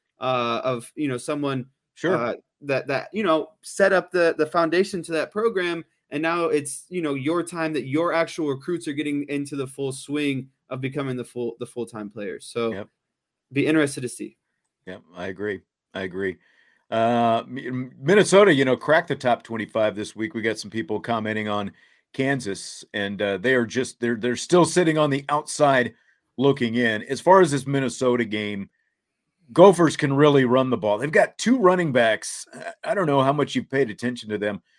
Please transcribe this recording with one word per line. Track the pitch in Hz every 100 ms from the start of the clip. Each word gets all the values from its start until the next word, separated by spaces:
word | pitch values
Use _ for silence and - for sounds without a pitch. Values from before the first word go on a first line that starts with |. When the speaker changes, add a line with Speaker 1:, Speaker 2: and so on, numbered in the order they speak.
| _ _
Speaker 1:
uh, | 127 127 120 117
of, | 131 123 -
you | - 147
know, | 123
someone, | - 147 143 135 127 _ _
Speaker 2:
Sure. | - 160
Speaker 1:
uh, | 180 120 - _ _
that, | 143 135 -
that, | 135 -
you | 202
know, | 202 160 147 _
set | - - 196
up | 190 175
the, | 180 170 151
the | 151
foundation | 175 165 170 196 180
to | 160
that | 160 135
program. | 208 233 190 175 170 - _ _
And | 147
now | 160 170 165
it's, | 151 135 - -
you | 180
know, | 156
your | 139 131 170
time | 170 175 160
that | 151 131
your | 147 170
actual | 165 160 - 151
recruits | 135 135 170 160
are |
getting | 143 151 143 143
into | 143 143
the | 143 131
full | 139 139
swing | 135 - 147 143 135 135 _ _
of | 131
becoming | 131 139 139 127
the |
full, | 117 123 117 -
the | 117
full-time | - 113 113 104
players. | 113 101 - -
So | 120 117
Speaker 2:
Yep. | 98 104 _ _ _ _ _ _
Speaker 1:
be | 131
interested | 139 156 139 139
to | 123
see. | - 101 - _ _ _ _ -
Speaker 2:
Yep, | 95 80
I | 87 95
agree. | 92 104 95 - _ _
I | 95
agree. | 95 90 98 82 _ _ _ _ _
Uh, | 113 113 120 117 113 117
M-, | 127 135 127 131 -
Minnesota, | 135 208 180 190 202
you | 143
know, | 131 123
cracked | - 160 170
the |
top | 139 127 117
twenty-five | - 113 104 113 107
this | 101 104 104
week. | 110
We | 113
got | 110 110
some | 104
people | 113 110 107
commenting | 113 117 110 107 107
on | 104 101 - _ _ _
Kansas, | - 135 139 101 95 - - -
and, | 107 101 98
uh, | 101 98
they | 110
are | 131
just, | 113 113 123 -
they're, | 117 120
they're | 120
still | 117 - 175
sitting | 165 180 165 156
on | 151
the | 135 139
outside | 147 151 - 147 135 117 - _ _ _ -
looking | 135 139 117
in. | 117 117 107
As | - 135
far | - 190
as | 175
this | 139 139
Minnesota | 139 131 - 127 123
game, | 117 107 104 101 98 _ _ _ _ _ _ _ _
Gophers | 117 190 170 160 -
can | 139
really | 139 151 143
run | 127 123 131
the | 117
ball. | 104 104
They've | 143
got | 190 170 -
two | 214 262
running | 185 185 170
backs. | 123 113 107 - - -
I, | - - - -
I |
don't | 190 165
know | 139
how | 131
much | 147 135
you've | 127 -
paid | 135 127
attention | 95 120 123 107
to | 104
them. | 104 104 -